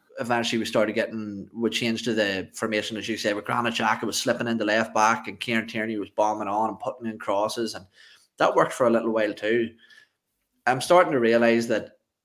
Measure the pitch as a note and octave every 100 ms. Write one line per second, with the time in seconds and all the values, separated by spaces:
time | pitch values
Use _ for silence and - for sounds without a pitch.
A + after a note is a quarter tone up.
0 | _ - A#2+ A#2+ A#2 A#2 G#2+ A#2+ G#2+ G#2+
1 | G#2+ A2 G#2+ G2+ - A2+ A2+ - A#2+ A2+
2 | B2+ A2 G2+ F#2+ F2+ - A2 G#2+ G#2 G#2+
3 | G#2 A2 G#2+ G#2 - B2 A#2+ A#2 A2 A#2
4 | A2+ - C3 A#2 B2 A2+ G#2 A2 A2+ A2
5 | A2 A2+ - F#2+ - A2+ A2 A#2 A2 G#2+
6 | F#2+ - G#2+ G#2+ G#2 G#2 A2 G2 - -
7 | A2+ G#2+ - G2+ G#2+ A#2+ A2 G#2 G2 _
8 | - _ _ - D#3+ D#3+ D#3 - B2 A2+
9 | A2+ A2 G#2 G2+ G#2+ A#2+ A2+ - _ -
10 | _ _ _ _ _ _ A#2+ C3+ - F3
11 | E3+ C#3 A2+ A#2 A#2 A#2 A#2 G#2+ - _
12 | _ _